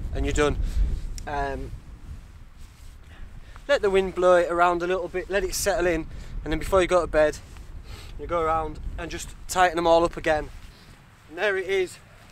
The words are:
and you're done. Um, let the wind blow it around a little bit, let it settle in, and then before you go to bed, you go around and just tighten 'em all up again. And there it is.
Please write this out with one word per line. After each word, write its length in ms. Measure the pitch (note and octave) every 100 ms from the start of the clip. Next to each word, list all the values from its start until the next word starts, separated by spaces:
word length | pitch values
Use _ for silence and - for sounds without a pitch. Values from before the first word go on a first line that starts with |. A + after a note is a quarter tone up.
| - C3+
and 100 | C#3
you're 80 |
done. 240 | D3 D3 - - - - - - - D3+
Um, 440 | C#3+ C#3 C3+ C3 - - - - - - - - - - - - - - - - - - - -
let 140 | C#4
the 80 | G3+
wind 240 | F#3+ F#3+ F3
blow 200 | F3+ F3+
it 140 | E3+
around 300 | E3+ F3 F3
a 60 | F3
little 200 | F#3 E3+
bit, 220 | F3+ E3+
let 140 | G3
it 100 | F#3
settle 320 | - G3+ E3+ F3+
in, 220 | D#3+ D#3+ - - -
and 80 | D3+
then 60 | D#3
before 240 | - F#3+
you 60 | E3+
go 140 | F3+
to 60 | D#3
bed, 300 | D#3 D3+ - - - - - - - - -
you 60 | -
go 160 | E3+
around 380 | D#3+ D#3+ D#3 D3+ - -
and 140 | E3
just 180 | E3 - - -
tighten 300 | F#3 F3+ D#3+
'em 80 | E3+
all 180 | E3
up 140 | E3+ E3
again. 320 | E3 D3+ C#3+ - - - - - - - -
And 80 | D#3+
there 180 | G#3 F#3+
it 120 | F3+
is. 320 | G3 F3+ - - - -